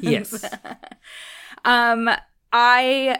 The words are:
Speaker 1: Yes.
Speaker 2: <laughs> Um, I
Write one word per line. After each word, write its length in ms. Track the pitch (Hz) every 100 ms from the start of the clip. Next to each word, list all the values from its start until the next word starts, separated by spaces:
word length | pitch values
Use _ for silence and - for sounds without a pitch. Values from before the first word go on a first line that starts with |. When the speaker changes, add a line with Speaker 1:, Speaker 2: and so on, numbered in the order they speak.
Speaker 1:
Yes. 420 | - - 202 220 202
Speaker 2:
<laughs> 60 | - - - - - - - - - - - -
Um, 440 | 240 240 233 233 - - _ -
I 680 | 233 240 247 254 269 262 254